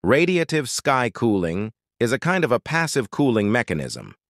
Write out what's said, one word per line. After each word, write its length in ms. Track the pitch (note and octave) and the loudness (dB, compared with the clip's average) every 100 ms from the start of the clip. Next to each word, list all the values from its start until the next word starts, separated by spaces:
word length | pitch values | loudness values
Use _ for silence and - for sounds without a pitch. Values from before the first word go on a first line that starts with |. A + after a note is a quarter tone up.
Radiative 640 | F2 C3+ F3 F3+ E3 D#3 B2+ | 2 2 4 2 0 -2 -4
sky 400 | - - C3+ A#2+ | -4 0 0 0
cooling 640 | - A#2+ G2+ E2+ F2 A2 - _ _ | 0 0 2 0 -4 -6 -10 _ _
is 140 | A#2+ | -2
a 60 | B2+ | 0
kind 260 | D#3+ F#3 | 0 0
of 80 | D3+ | 2
a 80 | A#2 | 0
passive 500 | - D#3+ E3 C#3+ A2 | 0 -2 0 -2 -4
cooling 400 | - C#3+ A2 G2+ | 0 2 2 2
mechanism. 640 | A#2+ A2+ E2+ C2 A#1+ G1+ G1+ | 0 0 -4 -6 -10 -16 -20